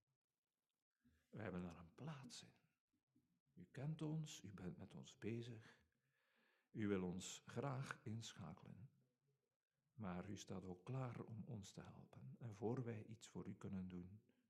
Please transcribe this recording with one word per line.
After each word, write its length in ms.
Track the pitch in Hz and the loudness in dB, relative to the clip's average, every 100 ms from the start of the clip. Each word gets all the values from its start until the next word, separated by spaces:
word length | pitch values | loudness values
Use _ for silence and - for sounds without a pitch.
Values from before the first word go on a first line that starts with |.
| _ _ _ _ _ _ _ _ _ _ - - - | _ _ _ _ _ _ _ _ _ _ -20 -20 -8
wij 140 | 156 | -2
hebben 180 | 107 90 | 0 2
daar 180 | 90 85 | 0 -4
een 160 | 85 - | -10 -6
plaats 480 | 139 143 175 - | -6 -4 -8 -10
in. 100 | - - _ _ _ _ _ - _ _ _ | -12 -20 _ _ _ _ _ -20 _ _ _
U 120 | - - | -14 -8
kent 300 | - 143 160 | 0 2 4
ons, 400 | 156 160 151 - | 4 4 2 -2
u 80 | 101 | -6
bent 240 | 95 92 - | -4 -4 -4
met 160 | 95 | -6
ons 240 | 85 - - | -6 -8 -2
bezig. 600 | 104 117 120 110 107 - - _ _ _ _ _ _ _ _ | 2 2 0 -6 -8 -16 -20 _ _ _ _ _ _ _ _
U 160 | 120 104 | 6 8
wil 160 | 98 | 10
ons 400 | 90 90 - - - | 8 2 0 -6 -2
graag 540 | 135 139 131 143 - | 2 4 2 2 0
inschakelen. 880 | - 113 110 - 80 - - - 135 - _ _ _ _ _ _ _ _ _ | 0 0 -2 -4 -6 -6 -10 -10 -12 -14 _ _ _ _ _ _ _ _ _
Maar 360 | - 101 90 95 | -4 0 0 0
u 80 | 95 | -4
staat 280 | - 98 92 | -2 -4 -2
ook 180 | 90 | -6
klaar 360 | - 131 127 - | -2 0 0 -2
om 240 | - 110 - | -4 -4 -2
ons 260 | 113 95 | -4 -4
te 100 | - | -6
helpen. 540 | - - - - 131 - | -8 -10 -12 -10 -10 -6
En 160 | 120 98 | -4 2
voor 280 | 110 135 | 4 4
wij 220 | 117 110 - | 2 0 -4
iets 220 | 110 - | -8 -6
voor 200 | 92 90 | -4 -4
u 80 | 98 | -4
kunnen 340 | 101 98 92 | 0 0 0
doen, 320 | 90 90 104 - - | -2 -4 -8 -14 -20